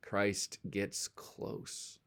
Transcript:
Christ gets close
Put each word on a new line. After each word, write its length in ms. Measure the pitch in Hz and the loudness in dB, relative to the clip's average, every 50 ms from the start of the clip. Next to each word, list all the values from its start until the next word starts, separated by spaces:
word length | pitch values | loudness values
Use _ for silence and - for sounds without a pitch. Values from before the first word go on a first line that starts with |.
Christ 580 | - - - 101 101 104 98 - - - - - - 95 | -4 2 4 6 6 6 6 2 -2 -4 -6 -8 -8 -2
gets 380 | - 98 101 - - - - - | 2 2 2 2 0 -4 -6 -6
close 880 | _ - - - - - - - - - - - - - - - - - _ | _ -12 -16 -16 -10 -6 -4 -4 -4 -4 -6 -8 -8 -8 -8 -10 -12 -16 _